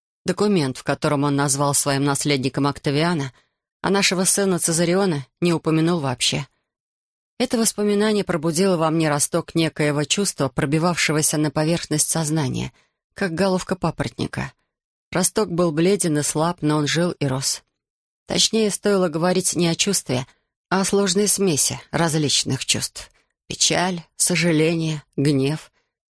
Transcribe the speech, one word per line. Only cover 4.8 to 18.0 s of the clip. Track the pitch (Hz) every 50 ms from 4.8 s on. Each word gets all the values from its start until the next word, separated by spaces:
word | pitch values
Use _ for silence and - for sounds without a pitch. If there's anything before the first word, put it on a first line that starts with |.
| 175 165 175 190 202 190 160 143 131 - _ _
не | 175 175
упомянул | 170 151 - 160 160 160 160 165 180 165
вообще. | 139 135 123 - - - - 147 139 - _ _ _ _ _ _ _ _ _ _ _ _ _ _ _ _ _ -
Это | 247 247 - 226
воспоминание | 226 208 - - 208 208 208 202 208 220 214 208 185
пробудило | - 175 165 143 170 156 156 196 196 185 160
во | 160 160
мне | 156 165 160 156
росток | 147 143 - - - 170 151 - -
некоего | 165 165 156 - - 156 147 147 147 151
чувства, | - - 202 202 - - - 143 131
пробивавшегося | - - 143 139 147 160 160 180 170 - - - 151 156 151 - -
на | 151 151 151
поверхность | - 156 156 156 175 - - - 151 151 - -
сознания, | - 165 160 143 156 160 143 127 123 117 123 127 - _ _ _ _ _ _ _
как | _ - 202 180 165
головка | 156 196 196 185 180 - - 190
папоротника. | - - 165 - - 143 - - - 151 147 - 135 131 135 - _ _ _ _ _ _ _ _ _ _ _
Росток | - 165 185 - - 226 214 185
был | 175 165 180 170
бледен | 147 156 165 185 202 196 - 175 151
и | 147
слаб, | 143 - - 151 156 170 175 -
но | 151 151 151 151
он | 147
жил | 139 139 160 175 175
и | - - 147
рос. | 139 131 131 131 - - - - _ _ _ _ _ _ _